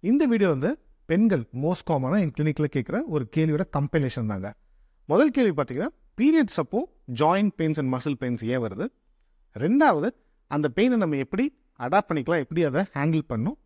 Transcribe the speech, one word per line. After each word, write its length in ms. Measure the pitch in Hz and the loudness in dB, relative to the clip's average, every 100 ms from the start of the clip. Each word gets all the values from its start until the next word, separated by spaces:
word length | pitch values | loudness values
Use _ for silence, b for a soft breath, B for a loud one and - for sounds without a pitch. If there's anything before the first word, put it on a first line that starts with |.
இந்த 260 | 180 277 294 | 2 2 4
வீடியோ 220 | 233 196 | 4 2
வந்து 300 | 139 156 302 _ _ | 2 -2 -4 _ _
பெண்கள் 440 | - 165 220 170 117 123 | -2 2 4 2 -2 -4
most 180 | 151 180 - | -4 -4 -2
காமனா 300 | 147 131 196 | -2 0 0
என் 120 | 170 - | 0 0
கிளினிக்ல 260 | 151 147 147 143 | -2 0 -2 -2
கேக்குற 240 | 117 170 302 | -2 -4 -2
ஒரு 220 | 156 120 160 | -4 -2 0
கேள்வியோட 240 | 160 151 - - | 0 0 -2 -2
கம்பைலேஷன் 480 | 143 165 135 127 110 | -2 -2 -2 -4 -4
தாங்க. 280 | 101 98 - _ _ _ _ | -4 -8 -12 _ _ _ _
முதல் 260 | - 170 302 | 0 2 4
கேள்வி 320 | 262 233 151 | 4 0 0
பாத்தீங்கன்னா, 240 | 131 127 233 - _ - | -4 -4 -6 -8 _ 0
periods 320 | 269 320 247 - | 2 4 2 -2
அப்போ 320 | - 202 349 _ - | -4 -4 -6 _ -12
joint 360 | 120 151 190 208 - | 0 2 4 0 0
pains 200 | 160 156 | -2 0
and 160 | 131 | -2
muscle 220 | 127 151 135 | -2 -4 -4
pains 240 | 127 120 | -4 -4
ஏன் 140 | 113 127 | -2 -2
வருது? 280 | 113 98 214 _ _ _ _ _ _ | -4 -6 -8 _ _ _ _ _ _
ரெண்டாவது, 560 | - 143 262 302 165 185 - _ _ _ | -6 0 4 4 2 -2 -6 _ _ _
அந்த 240 | 143 147 | -2 -2
பெயினை 220 | 120 240 240 | 2 2 2
நம்ம 200 | 180 143 | 0 -2
எப்படி 420 | 131 190 277 _ _ _ | -4 -2 -4 _ _ _
அடாப்ட் 300 | 127 185 - | 0 0 0
பண்ணிக்கலாம், 300 | 160 131 170 | -4 0 -2
எப்படி 260 | 131 160 | -2 0
அதை 200 | 156 135 196 | 0 0 -2
ஹேண்டில் 280 | 143 151 160 - | -2 0 0 -2
பண்ணணும்? 300 | 117 139 302 | -4 -4 -6